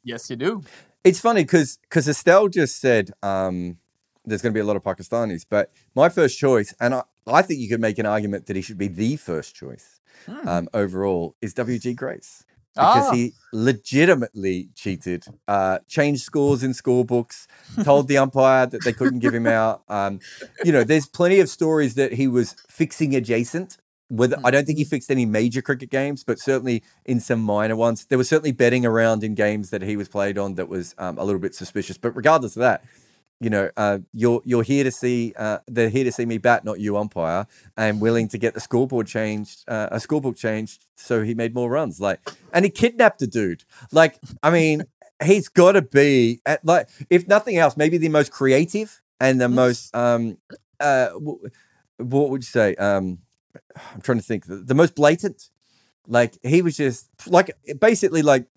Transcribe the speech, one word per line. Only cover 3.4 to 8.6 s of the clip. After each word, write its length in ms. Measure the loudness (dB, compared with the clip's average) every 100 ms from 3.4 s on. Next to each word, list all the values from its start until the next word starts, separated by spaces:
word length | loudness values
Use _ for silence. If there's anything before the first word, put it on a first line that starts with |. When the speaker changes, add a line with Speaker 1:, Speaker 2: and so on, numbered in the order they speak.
| -2 -4 -8 -12 _ _ _ _ -8
Speaker 2:
there's 160 | -4
gonna 120 | -2
be 60 | -2
a 40 | -2
lot 100 | -2
of 60 |
Pakistanis, 640 | -4 -8 -4 -4 -4 -6 -2
but 240 | -2 -2 _ _
my 160 | 2 2
first 300 | 4 0 2
choice, 340 | 2 2 0 -4
and 160 | -4 -2
I, 80 | -8 _ 0
I 160 | 2
think 160 | 2 -4
you 100 | -4
could 100 | -2
make 200 | -2 -2
an 80 | -2
argument 400 | -2 -2 -6 -6
that 80 |
he 80 | -8